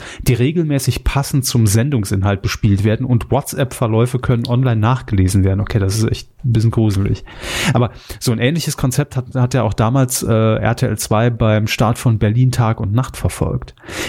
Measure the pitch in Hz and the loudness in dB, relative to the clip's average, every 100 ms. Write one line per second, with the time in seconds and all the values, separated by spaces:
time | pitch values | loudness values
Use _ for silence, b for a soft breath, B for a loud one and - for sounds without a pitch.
0 | B B - 120 131 175 156 139 - - | B B 0 2 2 0 0 0 -2 -2
1 | - 139 135 139 127 123 110 110 139 131 | -2 -2 0 -2 0 2 2 2 2 0
2 | 98 101 101 98 - - 107 98 107 117 | -2 0 0 0 -4 0 2 2 2 0
3 | 131 120 - 131 - 147 127 - 113 110 | 0 0 0 -2 -2 -4 -4 -2 0 2
4 | 120 123 - 120 123 120 131 113 110 127 | 0 0 0 0 0 0 2 2 2 0
5 | - 98 92 98 95 95 98 107 95 110 | 0 2 2 4 2 0 0 0 0 0
6 | 110 - - - 127 113 113 117 107 95 | -2 -2 -8 -6 0 2 2 2 2 2
7 | 101 - B B B B 175 120 117 B | 0 -2 B B B B 0 0 0 B
8 | B B 127 110 123 165 151 - 131 143 | B B -2 0 0 0 -4 -2 -2 0
9 | 143 127 127 131 123 127 107 - 113 135 | -2 -4 -4 -2 0 0 0 0 2 2
10 | 127 - - 110 110 107 107 120 104 107 | 0 0 0 2 2 2 0 0 -2 -2
11 | - 110 120 113 113 107 107 - 110 113 | 0 0 2 2 2 2 0 0 0 2
12 | 123 107 107 120 127 123 110 110 104 117 | 0 2 2 2 2 2 0 0 -2 -2
13 | 131 - 92 - - 127 - B B B | -2 -4 -4 -2 -4 -4 -8 B B B